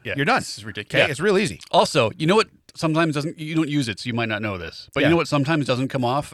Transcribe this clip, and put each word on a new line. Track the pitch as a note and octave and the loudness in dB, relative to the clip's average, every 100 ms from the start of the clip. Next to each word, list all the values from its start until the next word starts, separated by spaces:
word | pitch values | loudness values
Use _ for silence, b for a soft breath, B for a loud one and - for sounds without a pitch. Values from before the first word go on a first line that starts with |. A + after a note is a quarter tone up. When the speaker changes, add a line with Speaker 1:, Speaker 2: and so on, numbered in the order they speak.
Speaker 1:
yeah, | - G2 | -6 -2
Speaker 2:
You're | |
done. | C#3+ B3 | 0 0
Speaker 1:
this | - - | -2 -10
is | |
ridiculous. | G#2+ G2+ G#2 C3+ | -12 -10 -2 0
Speaker 2:
Okay, | F#3+ | 2
Speaker 1:
Yeah. | |
Speaker 2:
it's | C#3 | 0
real | F#3+ F#3+ | 2 2
easy. | G3 F#2 - | 0 -4 2
Speaker 1:
Also, | E3 G3 D3 A2+ - | 4 4 4 2 2
you | D#3 | 2
know | |
what? | G#3 - _ - | 2 2 _ -20
Sometimes | - E3 D#3 E3 | -6 -2 2 0
doesn't, | D3 D3+ E3+ | 0 -4 -8
you | D#3 | -4
don't | D#3+ D#3+ | -2 0
use | D3 A#2+ | 0 -2
it, | G2 | -4
so | B2 | -4
you | |
might | A#2 A2+ | -4 -2
not | G#2+ | -2
know | G#2+ F#2+ | -4 -6
this. | E2 - - | -8 -12 -8
But | - | 0
Speaker 2:
Yeah. | C3+ | 4
Speaker 1:
you | |
know | E3+ | 4
what | D#3+ | 2
sometimes | D3 C#3 D#3+ B2+ | 0 0 0 0
doesn't | B2 C3 | -2 -2
come | C3+ A#2+ | -2 -2
off | C3+ - | -2 -4